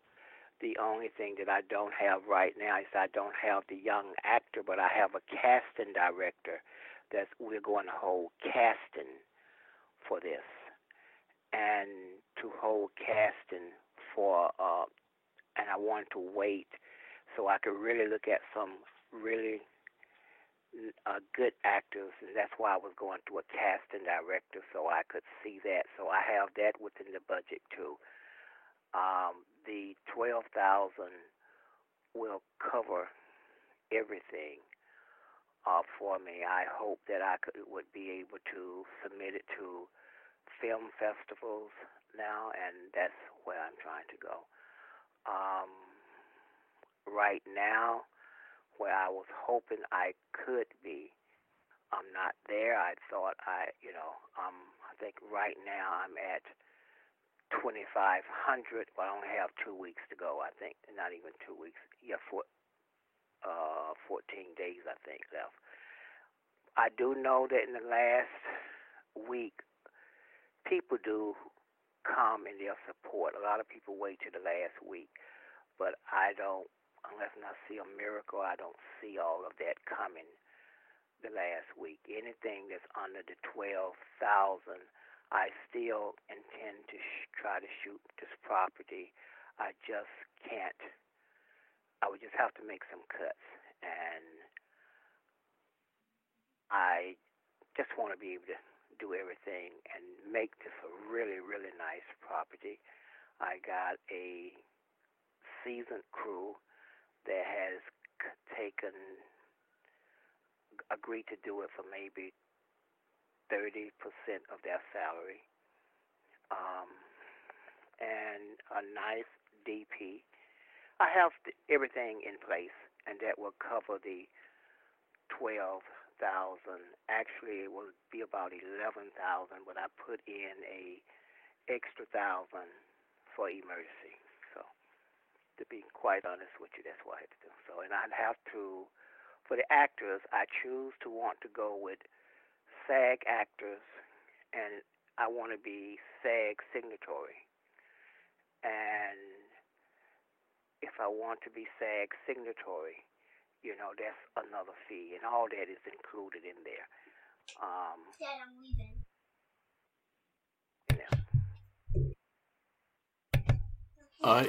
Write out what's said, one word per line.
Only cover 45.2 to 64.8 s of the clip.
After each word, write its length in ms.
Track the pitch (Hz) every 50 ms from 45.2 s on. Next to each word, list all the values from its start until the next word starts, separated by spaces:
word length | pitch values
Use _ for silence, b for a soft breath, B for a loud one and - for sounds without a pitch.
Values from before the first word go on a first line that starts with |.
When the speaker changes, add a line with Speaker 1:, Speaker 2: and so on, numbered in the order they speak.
| - 214
Speaker 1:
Um, 440 | 196 - - - - - - - - - - b b b b b b b b b b b b b b b b b b b b - _ _ - 101
right 360 | 104 104 104 104 98 - - 98
now, 600 | 98 101 101 107 113 113 117 117 117 113 - - b b b b b b b b b b b b _ -
where 140 | 107 95 92
I 160 | 95 95 92
was 160 | 95 95 95 - -
hoping 480 | - - - 120 117 - - 110 104 98 -
I 240 | 95 92 92 92 - _ _ _
could 380 | - - - 127 127 120 110 - - _
be, 320 | - 92 76 69 - - _ _ _ _ _ _ _ _ _ _ _ _ _ _ _ -
I'm 140 | - - 95 95 92
not 240 | 92 92 - - _ -
there. 320 | - 104 107 113 117 117 101
I 160 | 85 87 87 - - -
thought 240 | 107 98 92 95 - - -
I, 300 | 98 92 92 82 - - _ -
you 80 | 92
know, 240 | - 80 80 80 - - - - - 98
um, 160 | 90 90 - 92 90 - - - -
I 80 | - - -
think 180 | 110 101 - -
right 380 | 104 104 104 101 101 101 - - 98
now 320 | 101 101 98 95 92 87 87
I'm 160 | 95 92 -
at 300 | 92 - - - - - - - _ b b b b b b b b b b b b _ _ _ _ _ -
twenty-five 720 | - - - 120 107 107 98 - - 104 98 95 92 95 - -
hundred. 580 | - - - 139 131 123 117 - 117 113 - - -
Well, 160 | - 92 98
I 60 | 101 104
only 160 | 101 101 107
have 160 | 104 90 - - -
two 160 | - 110 98
weeks 320 | 92 92 85 85 - - -
to 80 | -
go, 240 | - 90 80 73 73
I 140 | 71 - - -
think. 160 | - - - _ - - -
Not 160 | - 170 180
even 240 | 123 - - - - -
two 160 | - - - 80
weeks. 220 | 80 85 - - - - - _
Yeah, 240 | 123 117 90 - - -
four, 160 | 95 95 - - _ _ _ _ _ _ _ _ _ _ _ _ _ _ _ _ _ _
uh, 560 | - 92 85 85 80 78 76 76 76 78 78 - -
fourteen 480 | - 95 - - - - 98 92 90 80
days, 320 | - 90 90 87 90